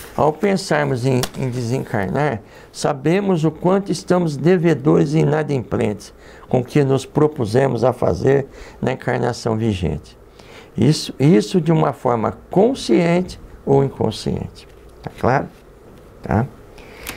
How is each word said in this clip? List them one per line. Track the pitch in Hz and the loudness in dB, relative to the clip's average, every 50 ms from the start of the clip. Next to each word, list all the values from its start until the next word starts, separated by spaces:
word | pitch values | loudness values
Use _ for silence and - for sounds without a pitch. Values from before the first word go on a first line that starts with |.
| - - - | -18 -8 -2
ao | - 131 151 | 0 0 0
pensarmos | 156 - 214 202 190 190 - - 165 147 147 139 135 120 120 | 0 0 0 0 0 -2 -2 -2 0 0 0 0 -2 -2 0
em, | 135 131 123 123 - - | 0 0 0 -2 -4 -6
em | - 135 127 | -6 -6 -4
desencarnar, | 120 127 120 113 127 135 - - - 107 95 92 104 127 147 143 120 98 - - - - - - | -4 -4 -4 -4 -4 -4 -4 -4 -4 -4 -2 -2 -2 -2 -2 -2 -4 -6 -8 -14 -20 -20 -20 -18
sabemos | - - - 160 147 131 131 156 175 202 208 196 185 160 156 | -8 -4 -2 -2 -2 -2 0 0 0 2 2 0 0 2 0
o | 160 | 0
quanto | 156 - - 175 190 202 196 160 | -2 0 0 0 2 2 0 -2
estamos | 160 - - - 180 180 175 156 147 | -6 -4 0 0 0 2 2 0 -2
devedores | 127 139 170 190 180 160 170 156 120 131 156 165 170 165 143 151 | 0 2 2 2 4 4 2 0 2 2 2 4 4 2 2 2
e | 160 | 2
inadimplentes | 151 143 147 156 151 143 143 127 101 - - 113 113 107 104 - - - - - - - - - - | 2 2 0 0 0 -2 -2 -4 -4 -4 -2 -2 -2 -2 -4 -6 -12 -18 -20 -20 -20 -20 -20 -20 -6
com | - - 127 | -2 -2 -2
o | 117 | 0
que | - - 151 139 | 0 2 2 2
nos | 131 135 127 - | 2 2 0 -2
propusemos | - - 143 151 151 151 135 120 98 107 131 139 131 120 113 113 | -2 0 2 2 2 2 -2 -2 0 2 2 2 2 2 2 0
a | 127 | 0
fazer | - - - 117 90 - 123 131 135 139 139 - - - - - - - | 0 0 0 -2 0 0 2 2 2 2 0 -4 -10 -18 -20 -20 -10 -6
na | - 123 131 | -4 -4 -4
encarnação | 127 - 127 127 127 127 127 117 - - 120 110 | -2 -4 -4 -2 -2 -2 -4 -4 -4 -4 -4 -2
vigente. | 110 117 113 101 87 87 76 78 76 - - - - - - - - - - - - - - - | 0 0 -2 -2 -2 -2 -4 -4 -6 -10 -14 -20 -20 -20 -20 -20 -20 -20 -20 -20 -20 -20 -10 -2
Isso, | - 120 143 156 - - - - - | 2 2 2 2 0 -4 -8 -2 2
isso | 131 151 185 208 202 - - 180 | 4 6 6 4 4 2 0 0
de | 151 165 | 2 2
uma | 160 156 151 147 - | 2 2 2 0 -2
forma | - - 127 120 113 107 113 107 - - - | -2 0 0 0 0 0 -2 -4 -8 -12 -2
consciente | - 180 208 247 277 - - - - 185 170 170 170 180 180 - - - - - - - - | 0 2 2 2 0 -2 0 2 2 2 4 2 2 0 -2 -4 -8 -16 -18 -20 -20 -8 -2
ou | 147 139 139 139 | 2 2 2 2
inconsciente. | 131 - - - 110 - - - - - - - - - - - - - - - - - - | 0 -2 -2 -4 -4 -4 -4 -6 -6 -4 -4 -6 -10 -12 -18 -20 -20 -20 -20 -20 -20 -20 -18
Tá | - - - - | -16 -16 -8 -2
claro? | - 110 131 151 175 180 - - - - - - - - - - - - - - | 0 0 0 0 -2 -6 -10 -20 -20 -20 -20 -20 -20 -20 -20 -20 -20 -20 -20 -12
Tá? | - - 76 107 131 - - - - - - - - - - - - - - | -4 -2 0 0 0 -2 -6 -14 -20 -20 -20 -20 -20 -20 -20 -16 -16 -14 -14